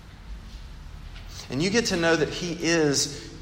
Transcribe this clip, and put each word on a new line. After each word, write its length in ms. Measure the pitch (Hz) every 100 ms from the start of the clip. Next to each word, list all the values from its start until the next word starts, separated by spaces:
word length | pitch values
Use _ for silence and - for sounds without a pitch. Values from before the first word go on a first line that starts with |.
| - - - - - - - - - - - - - - -
And 120 | 131
you 80 | 190
get 160 | 233 226
to 100 | 185
know 200 | 165 160
that 140 | 139
he 220 | - 175
is 800 | 156 160 170 151 135 - - - -